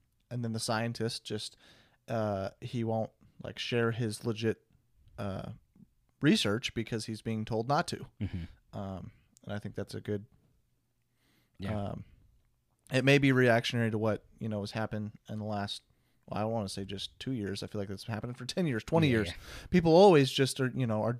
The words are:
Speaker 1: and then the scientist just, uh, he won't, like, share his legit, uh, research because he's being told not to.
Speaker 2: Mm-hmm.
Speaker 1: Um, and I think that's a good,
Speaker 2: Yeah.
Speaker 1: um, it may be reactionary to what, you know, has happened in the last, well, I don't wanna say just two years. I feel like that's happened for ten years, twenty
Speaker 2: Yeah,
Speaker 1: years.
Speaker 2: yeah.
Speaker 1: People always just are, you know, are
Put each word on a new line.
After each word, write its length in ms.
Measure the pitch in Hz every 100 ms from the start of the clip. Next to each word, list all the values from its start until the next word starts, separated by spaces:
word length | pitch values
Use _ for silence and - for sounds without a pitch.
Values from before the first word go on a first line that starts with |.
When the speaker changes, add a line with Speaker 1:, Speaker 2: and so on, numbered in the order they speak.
| _ _ -
Speaker 1:
and 140 | 123
then 80 | 117
the 80 | 110
scientist 640 | - 110 117 113 113 -
just, 320 | - 107 - _ - - _ _ -
uh, 440 | 117 107 98 98 -
he 240 | 120 123
won't, 260 | 113 110 110 _ _ -
like, 160 | - -
share 320 | - 120 117
his 340 | 113 113 107
legit, 340 | 120 107 113 - _ _ _ _ - -
uh, 340 | 101 95 - - _ - - _ _ -
research 540 | 143 220 107 113 -
because 300 | 120 110 117 110
he's 160 | 110
being 220 | 113 110
told 240 | 107 113 120
not 180 | 151 -
to. 180 | - - -
Speaker 2:
Mm-hmm. 580 | - 90 82 - _ 104
Speaker 1:
Um, 340 | 98 92 110 - _ _
and 80 | -
I 40 | 104
think 140 | 104 107
that's 180 | 101
a 60 | 104
good, 240 | 104 104 107 _ _ _ _ _ _ _ _ _ _ _ _ -
Speaker 2:
Yeah. 200 | 98 107 98
Speaker 1:
um, 140 | - - - _ _ _ _ _ _ -
it 120 | 131
may 140 | 135 143
be 120 | 139
reactionary 580 | 127 123 117 - 120 113
to 80 | 107
what, 260 | 110 - _ -
you 100 | 110
know, 120 | 104
has 120 | 101
happened 400 | 113 107 107 104 - -
in 100 | 107
the 60 |
last, 380 | 107 101 101 - _ _ _ _ -
well, 120 | 101
I 40 |
don't 80 | 110
wanna 160 | 113 98
say 160 | 98
just 320 | 98 98 - -
two 120 | 135
years. 300 | 127 95 98
I 40 | 98
feel 120 | 107
like 80 | 98
that's 160 | 98 -
happened 300 | 107 123 120
for 80 |
ten 220 | 127 - 165
years, 160 | 113
twenty 240 | - 165 151
Speaker 2:
Yeah, 40 |
Speaker 1:
years. 160 | 113 98
Speaker 2:
yeah. 60 | - - - -
Speaker 1:
People 240 | 180 170
always 380 | 165 202 151 131
just 260 | - 131 -
are, 120 | 127
you 120 | 131 120
know, 160 | 107
are 160 | 107 123